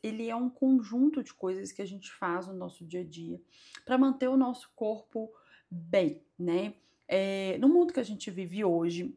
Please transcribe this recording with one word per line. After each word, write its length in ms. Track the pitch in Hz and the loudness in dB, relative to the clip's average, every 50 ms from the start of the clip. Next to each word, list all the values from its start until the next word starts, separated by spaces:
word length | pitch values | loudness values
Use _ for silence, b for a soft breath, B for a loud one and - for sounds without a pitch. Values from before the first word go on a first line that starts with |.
ele 260 | - 220 220 220 233 226 | -8 -8 -6 -6 -6 -6
é 60 | 226 | -4
um 160 | 240 247 247 | -4 -4 -4
conjunto 720 | 247 - 269 262 262 254 220 202 226 247 269 302 311 285 | -2 0 4 4 4 4 4 0 0 2 2 4 2 0
de 100 | - - | -4 -8
coisas 380 | - - - 185 185 190 196 196 | -8 -6 -4 -4 -4 -4 -8 -10
que 100 | - - | -10 -10
a 60 | 202 | -10
gente 240 | 180 196 196 - - | -10 -10 -14 -16 -18
faz 380 | - - 196 175 170 185 180 185 | -10 -6 -4 -4 -2 -4 -6 -8
no 40 | |
nosso 320 | 190 180 180 175 - - 175 | -10 -10 -10 -12 -12 -16 -14
dia 180 | 160 175 180 | -10 -8 -8
a 20 | 180 | -8
dia 320 | 160 151 165 165 165 175 175 - B B B B B B B B | -10 -12 -12 -10 -10 -10 -12 -14 B B B B B B B B
pra 140 | - 254 254 | 2 4 4
manter 300 | 269 269 262 262 254 254 | 6 4 4 2 0 2
o 80 | 262 | 4
nosso 340 | 269 262 247 240 - - - _ | 4 4 2 0 -6 -12 -18 _
corpo 560 | - 220 214 220 214 - _ - 226 226 220 b b b b b b b _ | -6 -4 -4 -4 -6 -8 _ -8 -8 -8 -8 b b b b b b b _
bem, 520 | 180 170 165 165 - 196 180 151 151 - - _ _ - | -12 -12 -4 0 2 2 4 2 0 -4 -10 _ _ -4
né? 360 | 175 175 170 185 202 208 208 b b b b b _ | -2 0 0 0 -2 -4 -8 b b b b b _
É, 520 | - - 190 196 196 196 190 196 190 185 - | -2 0 0 0 0 -2 -2 -2 -2 0 4
no 100 | 247 277 | 6 6
mundo 240 | 339 349 349 349 | 8 6 6 4
que 80 | - 269 | 2 -2
a 20 | 233 | -4
gente 260 | 196 214 - - 214 | -4 -6 -10 -10 -10
vive 340 | 175 185 185 165 175 208 214 | -8 -8 -8 -6 -4 0 2
hoje 500 | 180 170 170 165 175 170 175 180 - - | 2 2 2 2 0 -2 -2 -6 -6 -8